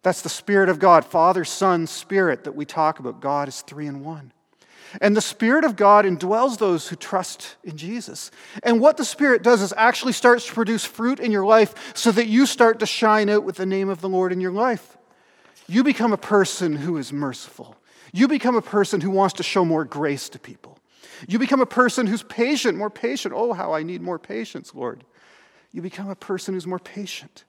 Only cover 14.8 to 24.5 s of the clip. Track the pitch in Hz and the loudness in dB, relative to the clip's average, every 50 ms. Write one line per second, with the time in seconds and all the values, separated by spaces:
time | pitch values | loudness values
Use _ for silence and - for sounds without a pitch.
14.8 | - _ _ _ _ _ _ _ _ _ _ _ _ _ _ _ _ - 170 233 | -8 _ _ _ _ _ _ _ _ _ _ _ _ _ _ _ _ -2 0 2
15.8 | 254 294 269 - 226 233 208 - - - 208 202 190 - - - 180 165 147 147 | 2 2 0 0 0 0 0 -2 -2 2 4 4 4 2 0 -4 -2 -2 -2 -2
16.8 | 143 175 170 151 131 - 143 143 147 135 120 - - - - - 120 - - _ | -4 -4 -4 -4 -6 -8 -6 -6 -6 -6 -6 -10 -16 -20 -20 -20 -20 -20 -20 _
17.8 | _ _ _ _ - - - 175 254 262 302 247 - 247 247 226 - - - 208 | _ _ _ _ -20 -10 0 0 2 2 2 0 0 0 0 0 -2 0 0 0
18.8 | 196 - 214 185 147 196 190 190 196 185 - - 170 - - 196 180 165 160 156 | 0 0 -2 -4 -2 0 2 2 2 2 0 -4 -8 -2 0 0 2 2 0 -2
19.8 | 151 123 - 147 156 147 143 127 - - - - - - - _ - - - _ | -2 -6 -6 -4 -4 -4 -4 -6 -8 -14 -16 -20 -20 -20 -20 _ -20 -20 -20 _
20.8 | _ _ _ _ - - - - - - 185 226 269 - 269 262 254 - - 240 | _ _ _ _ -20 -20 -20 -20 -8 -4 -2 -2 0 0 2 2 2 0 2 2
21.8 | 254 240 - - 240 190 214 220 - - - - 233 262 302 240 - 233 170 185 | 2 2 2 0 -2 -2 -2 -4 -6 -12 -4 -2 0 0 0 0 0 -2 -2 -2
22.8 | 208 208 202 - - 233 285 - - 196 131 180 226 240 208 175 - 165 156 156 | -6 -8 -8 -6 -6 -6 -6 -6 -8 -6 -4 -4 -4 -4 -4 -6 -4 -4 -4 -4
23.8 | 160 170 180 180 175 180 175 160 - - 202 226 226 - | -4 -6 -10 -10 -8 -8 -10 -10 -10 -12 -10 -10 -10 -10